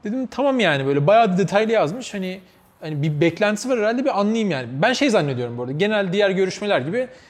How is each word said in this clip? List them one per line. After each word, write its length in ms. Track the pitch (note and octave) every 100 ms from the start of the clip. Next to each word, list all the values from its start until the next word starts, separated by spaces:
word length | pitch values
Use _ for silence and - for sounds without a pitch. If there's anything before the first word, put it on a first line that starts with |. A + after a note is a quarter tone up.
Dedim 240 | G#3 B3+ B3+
"Tamam" 320 | - C#4 C4
yani 260 | F#3+ C#3
böyle 220 | C3+ C#3+ D3
bayağı 260 | A3 A3+
da 40 | F3+
detaylı 340 | F#3+ G3+ A3
yazmış. 420 | A3 D3+ A3+ A#3
Hani, 280 | G3+ F#3 F#3+ - _ _ _
hani 200 | D#3+ D3+
bir 200 | D#3 D3
beklentisi 480 | E3+ E3+ G#3 G#3+ B3
var 100 | B3
herhalde, 260 | G#3 B3
bir 140 | C#4 G3
anlayayım 320 | G3+ A3+ G#3
yani. 160 | C#3 A#2+
Ben 220 | C3+ G#3+
şey 160 | B3 C#4
zannediyorum 480 | G#3 D3 B2 A#2+ A#2+
bu 40 |
arada, 100 | B2
genel 420 | D3 G3+ G#3+ G3
diğer 160 | G3 G3+
görüşmeler 500 | F#3+ F#3+ - G#3 E3+
gibi 280 | C3 A3+ B3+ -